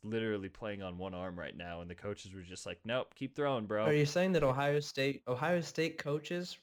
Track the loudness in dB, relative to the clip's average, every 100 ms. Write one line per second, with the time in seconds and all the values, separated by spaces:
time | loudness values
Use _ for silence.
0 | -2 0 2 0 -2 -6 -6 -4 -6 -4
1 | -4 -4 -6 -6 -8 -8 -8 -8 -8 -8
2 | -6 -8 -10 -12 -12 -10 -8 -8 -2 -2
3 | -2 -6 -6 0 2 2 2 4 6 6
4 | 4 4 4 4 4 4 4 2 0 0
5 | 0 0 -2 0 2 2 2 0 0 0
6 | -2 -2 -2 -4 -4 -4